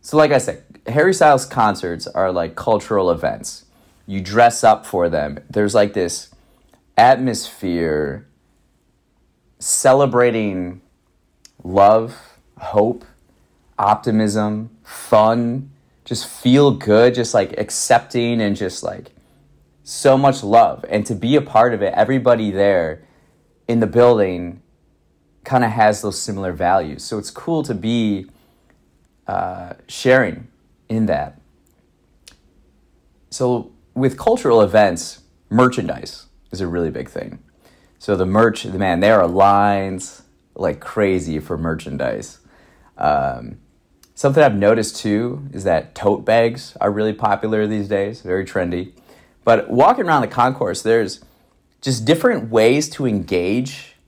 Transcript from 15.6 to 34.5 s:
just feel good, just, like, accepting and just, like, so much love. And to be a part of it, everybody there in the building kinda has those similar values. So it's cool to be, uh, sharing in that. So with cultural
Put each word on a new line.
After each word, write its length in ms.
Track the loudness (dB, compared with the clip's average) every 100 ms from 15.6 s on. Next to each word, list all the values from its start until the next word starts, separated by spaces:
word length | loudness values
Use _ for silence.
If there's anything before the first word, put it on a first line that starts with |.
| -10 _ _ _
just 220 | -10 -10 -10
feel 460 | -4 2 4 4
good, 420 | 2 2 6 6
just, 200 | 4 0
like, 220 | 0 -2 -4
accepting 840 | -8 -6 0 0 0 -4 -2 0
and 160 | -2 -2
just, 260 | -6 -8
like, 300 | -10 -12 -18 _ _ _ _ _ _ _
so 340 | -18 0 2 4
much 240 | 4 0
love. 420 | 2 4 4 0 -6
And 180 | -4 -4
to 80 |
be 220 | -6 0 0
a 40 |
part 320 | 2 2 2
of 80 | 2
it, 140 | -2
everybody 560 | 0 0 2 2 2 0
there 540 | 0 2 2 -2 -8 _ _ _ _ _ _ -4
in 100 | -2
the 80 | 0
building 760 | 4 4 4 0 -2 -10 -14 _ _ _ _ _ _ _ _
kinda 240 | -2 0 0
has 340 | 2 2 2
those 180 | -6 -8
similar 320 | -8 -8 -8
values. 520 | -4 0 0 -2 -12
So 120 | -10 -10
it's 140 | -10
cool 320 | -12 -6 -4
to 120 | -4
be, 540 | -6 -2 -2 -2 -4 -8 _ _ _ _ _ _ _ _ _ -8
uh, 460 | -6 -6 -10 -16 -20 _
sharing 640 | -4 2 4 2 -6 -16 _ _ _ _
in 180 | -2 0
that. 340 | -2 -4 -14 _ _ _ _ _ _ _ _ -20 _ _ _ _ _ _ _ _ _ _
So 400 | -4 -2 -2 -6 _ _
with 240 | -2 -2 0
cultural 440 | 0 0 2